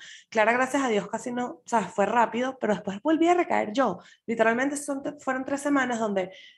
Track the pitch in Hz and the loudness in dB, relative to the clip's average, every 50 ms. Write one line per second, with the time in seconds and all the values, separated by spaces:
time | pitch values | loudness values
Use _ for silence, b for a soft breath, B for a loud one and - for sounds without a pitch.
0 | B B B B B B - 226 214 214 233 247 262 254 - 285 269 247 220 202 | B B B B B B 0 2 4 4 4 2 2 0 0 0 0 2 0 0
1 | 185 - - 220 - 247 240 247 247 240 - - _ - - 226 190 175 - - | 0 -2 -6 -8 -6 -6 -4 -4 -4 -6 -8 -12 _ -2 -2 -2 -2 -2 0 0
2 | 196 196 220 240 226 214 - 233 247 269 254 - - 214 208 180 - 196 190 202 | 0 2 4 2 2 2 0 -2 -4 -4 -4 -4 0 0 0 0 -2 -6 -8 -4
3 | - 302 320 294 330 339 359 359 339 - 214 214 214 208 208 269 269 220 180 B | 0 2 2 4 4 4 4 4 2 0 0 0 0 -2 0 0 0 0 0 B
4 | B B B B B - 233 226 220 226 226 240 262 285 294 285 - - 277 269 | B B B B B -4 0 2 4 4 4 2 0 -2 -2 -4 -6 -6 -6 -6
5 | 285 294 294 - - - 262 262 262 269 277 277 - 294 285 277 262 247 247 226 | -6 -8 -10 -8 -4 -4 -4 -4 -4 -4 -4 -2 0 2 2 2 2 0 -2 -2
6 | 226 214 202 190 185 185 B B B B B | -2 0 0 -2 -2 -4 B B B B B